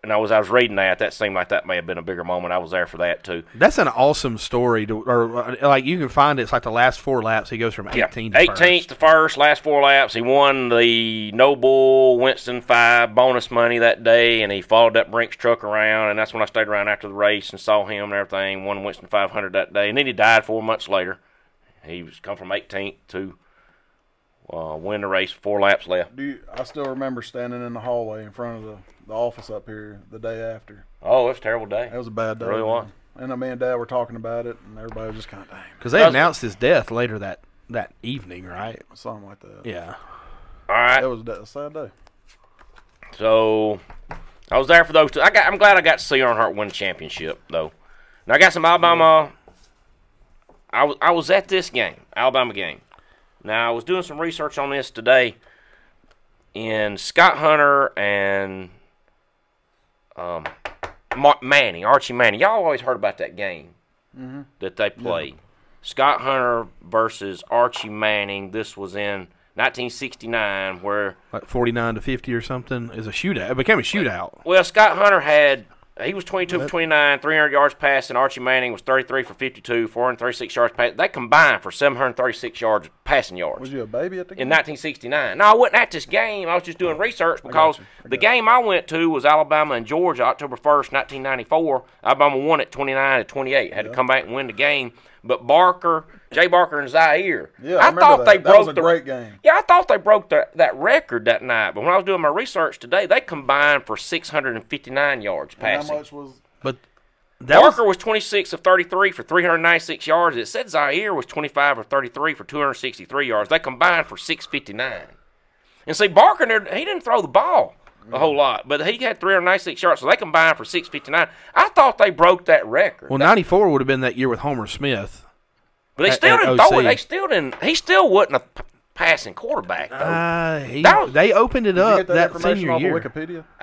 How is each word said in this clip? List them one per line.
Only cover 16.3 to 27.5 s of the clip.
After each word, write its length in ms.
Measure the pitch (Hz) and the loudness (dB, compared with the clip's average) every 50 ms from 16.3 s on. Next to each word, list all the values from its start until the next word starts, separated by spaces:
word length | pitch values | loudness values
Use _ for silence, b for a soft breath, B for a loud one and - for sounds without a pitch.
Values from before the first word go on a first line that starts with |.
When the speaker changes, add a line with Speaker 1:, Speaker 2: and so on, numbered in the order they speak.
| - | -2
Speaker 1:
when 100 | 113 107 | -4 -4
I 40 | 104 | -2
stayed 200 | _ 117 110 104 | _ -4 -2 -2
around 220 | 107 101 101 104 | -2 -2 -2 -2
after 180 | 104 101 - 104 | -4 -4 -6 -12
the 60 | 98 | -4
race 380 | 101 104 104 107 104 95 - | 0 2 2 2 0 -6 -12
and 80 | - 98 | -16 -10
saw 260 | - - 107 104 101 | -2 0 0 0 0
him 180 | 95 107 101 101 | -2 -8 -8 -8
and 100 | 101 101 | -6 -4
everything, 520 | 101 101 95 - 98 98 98 98 95 95 | -6 -6 -4 -6 -6 -4 -4 -6 -8 -8
won 180 | 98 101 101 95 | -8 -8 -6 -8
Winston 240 | 101 - - - - | -10 -12 -12 -14 -4
five 240 | - 104 101 95 | -2 -2 -2 0
hundred 220 | - 110 101 95 90 | -4 -6 -8 -2 -2
that 180 | 95 92 - | -2 -4 -2
day, 160 | - 101 101 104 | -2 -2 -2 -2
and 100 | 107 135 | -2 -4
then 80 | 147 131 | -6 -8
he 40 | |
died 320 | 117 92 107 110 113 110 107 | -2 2 4 4 4 4 2
four 180 | - 110 113 | 0 -8 -6
months 280 | 110 110 110 - - - | -4 -4 -6 -6 -4 -4
later. 300 | 98 95 92 90 95 _ _ _ _ _ _ _ _ _ _ _ _ _ _ | -4 -4 -4 -4 -10 _ _ _ _ _ _ _ _ _ _ _ _ _ _
He 180 | 76 85 90 85 | -18 -16 -16 -16
was 160 | 80 78 - | -18 -20 -20
come 160 | - 95 101 | -14 -14 -14
from 160 | 90 92 92 | -14 -10 -8
eighteenth 460 | 98 104 - _ - 98 98 101 - _ _ _ | -8 -8 -8 _ -10 -10 -10 -10 -12 _ _ _
to, 300 | - 95 98 95 85 _ _ _ _ _ _ _ _ _ _ _ _ _ _ _ _ _ _ _ _ _ _ _ | -10 -10 -10 -10 -14 _ _ _ _ _ _ _ _ _ _ _ _ _ _ _ _ _ _ _ _ _ _ _
uh, 240 | - 82 80 80 78 78 | -12 -12 -10 -10 -12 -10
win 220 | 80 95 107 104 | -8 -8 -8 -6
the 80 | 101 98 | -6 -2
race, 240 | 95 95 95 95 | -2 -2 -2 -4
four 300 | - _ _ 104 104 101 | -8 _ _ -6 -4 0
laps 260 | 98 98 101 - - 87 | 2 2 2 2 0 -4
left. 260 | 90 90 85 - _ 127 | -4 -4 -4 -6 _ -14
Speaker 3:
Do 60 | 139 | -12
you, 160 | 143 135 107 - - - | -12 -12 -14 -18 -20 -14
I 120 | - 127 | -12 -12
still 220 | - - 156 143 135 | -12 -10 -10 -10 -8
remember 340 | 131 131 135 135 127 120 | -8 -8 -8 -8 -10 -10
standing 440 | 113 - _ 127 123 123 | -14 -14 _ -12 -10 -10